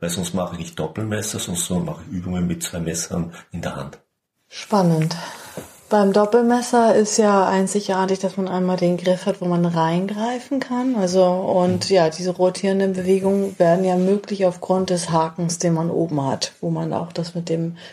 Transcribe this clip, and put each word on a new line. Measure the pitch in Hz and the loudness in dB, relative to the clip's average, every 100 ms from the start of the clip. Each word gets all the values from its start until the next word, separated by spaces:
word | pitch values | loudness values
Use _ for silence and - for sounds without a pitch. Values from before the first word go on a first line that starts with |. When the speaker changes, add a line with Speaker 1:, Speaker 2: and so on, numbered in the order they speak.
Speaker 1:
Weil | 87 | -6
sonst | 90 87 | -6 -4
mache | 95 87 | -4 -4
ich | 87 | -6
nicht | 82 - | -10 -6
Doppelmesser, | 78 - 107 107 101 101 | -6 -6 -4 -4 -4 -8
sonst | - 87 - | -6 -6 -2
mache | 90 82 80 - | -2 -4 -8 -10
ich | 92 | -8
Übungen | 90 90 87 | -6 -2 -2
mit | 82 | -4
zwei | - 87 | -6 -6
Messern | 82 82 - 87 85 - - | -6 -6 -4 -6 -6 -10 -14
in | 87 | -10
der | 67 76 | -8 -8
Hand. | 69 - _ _ _ _ _ | -12 -16 _ _ _ _ _
Speaker 2:
Spannend. | - - 208 180 160 160 170 - - - - - - - | -18 -2 2 4 2 0 -4 -10 -14 -16 -16 -16 -20 0
Beim | 214 196 | 2 4
Doppelmesser | 202 208 233 233 240 240 240 226 208 | 4 4 4 4 2 2 4 6 4
ist | 208 - | 4 4
ja | 208 196 185 | 4 6 4
einzigartig, | 190 190 208 208 190 190 190 | 2 2 0 -2 0 0 0
dass | 190 196 | -2 -4
man | 185 | -2
einmal | 185 180 180 | 0 0 2
den | 175 175 | 2 2
Griff | 180 180 208 | 0 0 -2
hat, | 190 | -2
wo | |
man | 180 175 | 0 2
reingreifen | 170 170 160 175 196 208 226 247 - 277 | 2 2 2 2 -2 -4 -4 -4 -4 -6
kann. | 262 247 254 233 | -2 -2 0 0
Also, | 180 185 | 2 4
und | 180 185 196 185 180 180 - | 4 2 0 2 2 0 2
Speaker 1:
Mhm. | |
Speaker 2:
ja, | 190 160 | 4 4
diese | 160 180 | 0 -4
rotierenden | 175 180 180 196 190 190 | 0 0 2 0 0 0
Bewegungen | 185 185 190 190 196 196 190 | 0 0 2 2 0 -2 2
werden | 170 175 | 4 4
ja | 185 | 2
möglich | 180 185 202 - 202 185 | 2 2 0 -2 0 0
aufgrund | 175 - 185 185 | 0 0 0 2
des | 175 170 | -2 0
Hakens, | 165 160 165 170 - | 0 0 -2 -4 0
den | 175 | 0
man | 160 170 | 2 0
oben | 170 165 147 135 | 0 0 0 -2
hat, | - - - | -2 -6 -6
wo | 170 | -4
man | 160 160 | -2 -2
auch | - 170 | -4 -4
das | - 170 170 | -6 -6 -6
mit | 170 | -4
dem, | 165 165 170 - | -2 -2 -6 -18